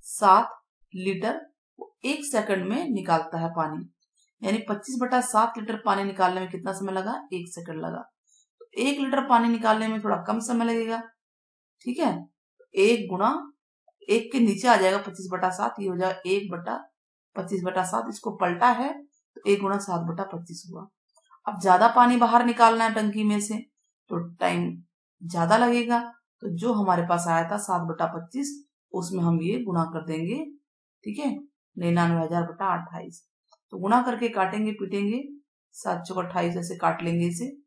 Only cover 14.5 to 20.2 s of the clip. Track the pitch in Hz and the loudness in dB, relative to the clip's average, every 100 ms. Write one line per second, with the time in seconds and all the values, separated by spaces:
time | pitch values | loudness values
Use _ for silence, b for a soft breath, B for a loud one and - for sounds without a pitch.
14.5 | 196 247 220 185 196 202 180 185 180 185 | 4 4 6 6 2 -2 -10 -8 -2 -2
15.5 | 180 226 - 196 175 185 185 196 196 202 | 0 -4 -2 -4 -2 -2 -2 -2 -2 -2
16.5 | 175 170 - - _ _ _ _ 190 175 | -8 -6 -8 -10 _ _ _ _ -10 -6
17.5 | 196 180 180 180 214 233 214 - - 180 | -4 -2 -2 -2 -2 -6 -8 -10 -2 -2
18.5 | 175 240 233 269 285 - _ _ - 208 | 2 2 2 -2 -6 -14 _ _ -8 0
19.5 | 202 196 202 196 175 170 170 | 2 2 -2 -2 -4 -4 -4